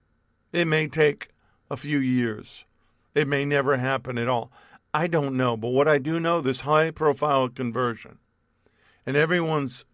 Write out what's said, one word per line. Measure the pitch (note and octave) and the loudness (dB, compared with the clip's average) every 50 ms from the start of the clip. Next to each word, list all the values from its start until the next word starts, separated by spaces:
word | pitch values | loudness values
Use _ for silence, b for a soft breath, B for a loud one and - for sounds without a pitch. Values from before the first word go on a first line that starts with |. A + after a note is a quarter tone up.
| _ _ _ _ _ _ _ _ _ _ - | _ _ _ _ _ _ _ _ _ _ -2
It | E3+ E3+ | -2 0
may | E3 D#3 D#3 D#3 | 2 0 0 0
take | D3 - D#3 D3+ D3+ D3 - - - _ _ _ _ _ _ _ - | 0 2 2 2 2 2 0 -8 -20 _ _ _ _ _ _ _ -10
a | C#3+ C3 | -10 -8
few | - D3 D3+ C#3+ | -4 -2 0 0
years. | C3+ C3 B2+ B2+ A#2+ A#2 G#2+ G#2+ - - - - - _ _ _ _ _ _ _ _ _ - | 2 2 2 2 0 0 -2 -6 -12 -16 -18 -20 -20 _ _ _ _ _ _ _ _ _ -2
It | D3 D#3 | 0 0
may | C#3 C#3+ C#3 C#3+ | 0 0 -2 0
never | C#3+ D3 C#3+ C3+ C3 C#3+ C3 | 2 0 2 2 2 0 0
happen | B2 C3 C3+ C3 C3 C3 B2 A#2 | 0 -2 -2 -4 -4 -6 -6 -4
at | A#2 B2 | -2 0
all. | B2+ A#2 A#2 B B B B B B B _ _ - | -2 -2 -4 B B B B B B B _ _ -4
I | D3+ E3 | -2 0
don't | F3 E3 D#3+ C#3+ C#3 C3+ | 0 0 0 0 0 0
know. | B2+ C3 B2 A#2 | 0 0 0 0
But | A2 A2 B2 | -2 -2 0
what | B2+ C3 C#3+ D#3 | 2 4 4 4
I | D3+ | 4
do | C#3+ C3 D3+ D#3+ E3+ | 2 2 -2 -2 -2
know, | E3 E3+ E3+ E3+ D3 | 0 0 0 0 0
this | C3 C3 C3 | -2 -2 -2
high-profile | B2 C#3 D3+ D3+ D#3 D#3+ D#3 - D#3 D3+ C#3 - D3 D3+ C#3 C3+ C3 B2 | 0 2 2 4 2 2 0 0 0 0 2 2 0 0 2 2 0 0
conversion, | C3 - B2+ A#2+ A2+ B2+ B2+ A#2+ A2+ - - - - - _ _ _ _ _ _ _ _ b b b b b b b b b | -2 -6 -6 -4 -2 -2 -2 -2 -4 -6 -12 -20 -20 -20 _ _ _ _ _ _ _ _ b b b b b b b b b
and | C3 C3+ | -2 0
everyone's | C#3+ D#3 D#3+ F3+ F3 E3 D#3+ D#3 D3+ C#3 C3 - - - _ | 2 2 2 2 0 0 0 0 0 -2 -4 -6 -12 -16 _